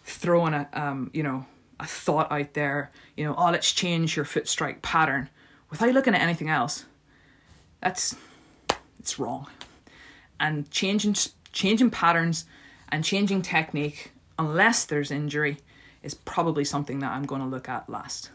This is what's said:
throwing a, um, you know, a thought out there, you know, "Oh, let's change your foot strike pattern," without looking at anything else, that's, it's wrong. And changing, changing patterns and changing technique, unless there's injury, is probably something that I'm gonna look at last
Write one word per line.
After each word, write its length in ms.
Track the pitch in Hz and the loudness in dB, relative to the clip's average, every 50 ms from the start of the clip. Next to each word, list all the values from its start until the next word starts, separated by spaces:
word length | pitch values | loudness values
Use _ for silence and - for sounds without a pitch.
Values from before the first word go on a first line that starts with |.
| _ | _
throwing 500 | - - - - 175 175 170 170 160 151 | -10 -8 -4 2 4 4 4 4 2 0
a, 140 | 147 143 - | -2 -4 -4
um, 380 | - - 147 143 139 135 127 - | -6 -4 -4 -4 -4 -4 -6 -4
you 100 | - 165 | -4 -4
know, 240 | 151 139 131 131 131 - - - _ _ - - | -2 -2 -4 -4 -8 -10 -20 -20 _ _ -16 -12
a 60 | 147 | -10
thought 440 | - - - - - 151 156 156 - | -8 -8 -4 0 0 2 2 2 0
out 240 | 151 147 143 147 - | 0 -2 -4 -4 -2
there, 380 | 151 147 139 143 147 143 - - - - - _ | -2 -2 0 0 -2 -4 -6 -14 -20 -20 -16 _
you 80 | - 151 | -4 -4
know, 100 | 151 - | -4 2
"Oh, 140 | - 175 170 | 4 4 4
let's 220 | 170 170 - - | 4 2 0 0
change 420 | - - 190 175 170 165 165 160 - | 0 0 0 0 2 2 0 0 0
your 100 | 160 143 | -2 -4
foot 220 | - - 156 - | 0 -2 -2 -2
strike 360 | - - - 160 139 - - | -2 -2 -2 -2 -4 -4 -8
pattern," 480 | - - - 165 160 143 135 139 147 - _ _ - - - - _ _ | -6 0 4 4 4 4 2 -2 -4 -6 _ _ -20 -20 -20 -20 _ _
without 220 | 160 - 226 247 | -2 2 2 6
looking 220 | 254 269 269 254 202 | 6 6 4 4 2
at 60 | 165 | 4
anything 280 | - 170 170 160 151 156 | 2 2 0 0 0 0
else, 360 | 156 139 120 151 - - - - _ _ _ _ _ _ _ _ _ _ _ _ - - _ _ - _ | 0 0 0 -2 -4 -8 -10 -16 _ _ _ _ _ _ _ _ _ _ _ _ -20 -20 _ _ -20 _
that's, 340 | - 185 185 - - - - - - - - - - - - _ _ - - - - _ _ - | -4 -4 -2 -2 -4 -4 -4 -8 -16 -20 -20 -20 -20 -20 -20 _ _ -4 -4 -4 -4 _ _ -10
it's 180 | - - - - | -8 -8 -4 -4
wrong. 300 | - 113 131 131 143 - - - - - - - _ - - - - - - - - _ _ - | -4 -4 -4 -6 -8 -14 -16 -20 -20 -20 -20 -20 _ -20 -20 -20 -20 -20 -20 -20 -20 _ _ -2
And 320 | 151 156 156 147 147 - | -2 0 0 -2 -4 -4
changing, 460 | - - 202 190 202 214 208 208 202 - - - - _ _ - | -2 0 0 2 2 2 2 2 2 0 -2 -4 -6 _ _ -10
changing 380 | - - - 190 220 220 254 226 | -4 0 2 4 6 6 4 4
patterns 540 | - - 170 165 170 165 165 170 165 - - - - - - - - - - - - | 4 4 4 4 4 4 2 2 0 -2 -4 -10 -20 -20 -20 -20 -20 -20 -8 -4 -4
and 100 | 151 160 | -2 0
changing 380 | - 196 196 202 190 196 190 | 0 2 2 2 2 2 0
technique, 680 | 175 - - 160 156 - - 143 147 147 143 - - - _ - _ _ - - | 0 2 0 0 0 0 -4 -4 -4 -4 -6 -10 -18 -18 _ -20 _ _ -4 -4
unless 460 | 160 151 156 175 202 226 233 - - | -2 0 4 4 4 6 4 2 0
there's 260 | - 151 147 143 143 | 2 0 -2 0 -2
injury, 480 | 147 147 151 147 143 151 151 143 151 - - _ - - - - - - - | -2 -2 -2 -2 -2 0 -2 -2 -2 -6 -14 _ -20 -20 -20 -20 -20 -14 -10
is 100 | 143 - | -10 -10
probably 500 | - _ - - 180 165 165 151 147 143 | -10 _ -4 -2 0 0 2 2 0 -2
something 360 | 143 - 143 147 - 135 139 | 0 -2 -4 -4 -4 -4 -4
that 100 | 135 123 | -4 -4
I'm 140 | 110 135 143 | -4 -4 -4
gonna 240 | 135 139 135 135 131 | -4 -4 -4 -4 -6
look 200 | 131 127 - 131 | -6 -8 -8 -8
at 200 | 123 113 - - | -8 -8 -8 -10
last 420 | 117 107 - - - - - - | -10 -10 -10 -10 -10 -12 -12 -16